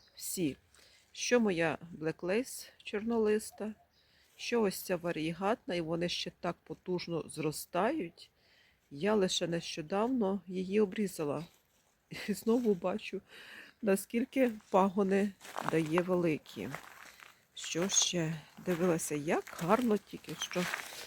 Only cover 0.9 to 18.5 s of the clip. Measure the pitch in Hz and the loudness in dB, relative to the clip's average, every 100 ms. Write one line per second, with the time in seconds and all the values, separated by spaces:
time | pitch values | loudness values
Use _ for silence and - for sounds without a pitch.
0.9 | - _ - - 247 214 165 165 - 170 | -20 _ -6 2 4 4 2 2 0 -6
1.9 | 180 156 - 175 208 269 - - - - | -6 -6 -4 0 0 -2 -8 -14 -18 -8
2.9 | 208 226 233 214 214 - - 214 214 _ | -4 0 2 4 2 -2 -10 -10 -10 _
3.9 | _ _ _ _ - - 240 208 - - | _ _ _ _ -12 -2 2 2 0 -4
4.9 | 175 170 165 156 170 196 240 - 175 160 | -2 -2 -2 -2 0 0 0 -2 -4 -2
5.9 | 170 175 - 180 - 180 170 - 160 - | -2 -2 -2 -8 -6 -6 -6 -10 -10 -4
6.9 | 180 - 165 - 151 151 151 - 175 220 | -4 -2 -6 -6 -4 -4 -4 -4 0 0
7.9 | 320 170 - - _ _ _ _ _ - | 0 -6 -12 -20 _ _ _ _ _ -16
8.9 | 143 190 214 185 - 170 170 - - 156 | -4 2 4 2 2 -2 -2 -4 -8 -2
9.9 | 196 233 262 196 196 185 185 185 202 208 | 0 0 2 0 0 -4 -6 0 2 2
10.9 | 208 196 - 147 139 170 _ _ _ _ | 0 -2 -2 -2 -2 -6 _ _ _ _
11.9 | _ - - - 196 226 240 240 185 180 | _ -16 -8 -6 -2 2 4 4 2 0
12.9 | 208 - 202 - - - - - - 208 | -4 -6 -10 -12 -20 -20 -20 -20 -2 2
13.9 | 196 - 233 262 269 247 214 - 190 196 | 2 2 -2 2 4 4 2 2 6 6
14.9 | 185 196 196 208 - - - - 160 156 | 4 4 4 2 -2 -12 -8 0 2 2
15.9 | 170 180 180 170 151 - - 101 139 - | 2 2 4 2 0 -4 -8 -8 -8 -14
16.9 | - - - - - _ - - 160 190 | -20 -20 -20 -20 -20 _ -12 -6 -2 2
17.9 | - - 180 160 160 - | 2 2 2 0 -2 -10